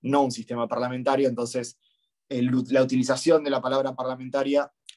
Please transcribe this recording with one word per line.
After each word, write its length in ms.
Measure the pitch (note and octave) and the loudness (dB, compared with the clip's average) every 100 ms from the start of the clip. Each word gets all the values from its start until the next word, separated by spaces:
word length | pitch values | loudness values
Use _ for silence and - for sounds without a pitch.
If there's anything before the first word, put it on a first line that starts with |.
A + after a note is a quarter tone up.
no 180 | C3+ C#3+ | 0 2
un 100 | C3+ | 2
sistema 380 | A#2+ A2 A#2+ A#2 | -2 -8 -4 -4
parlamentario, 580 | A#2 B2 B2+ B2+ C3+ C3+ | -2 -4 -2 0 2 2
entonces 500 | A#2+ A#2+ B2+ A#2 - _ _ _ _ - | 0 -4 -6 -8 -12 _ _ _ _ -8
el, 200 | B2+ B2 B2+ B2 | -2 2 0 2
la 120 | C3 | 2
utilización 640 | C3 C3 B2 B2+ D#3+ D#3+ | 2 2 0 0 4 4
de 60 | D3 | 4
la 120 | C3 | -2
palabra 320 | B2+ C3+ C3+ | 0 -2 -2
parlamentaria 800 | C3 B2+ B2+ C3 C#3 C#3 C#3+ C3 _ - | -4 -6 -8 -4 -2 0 0 0 _ -20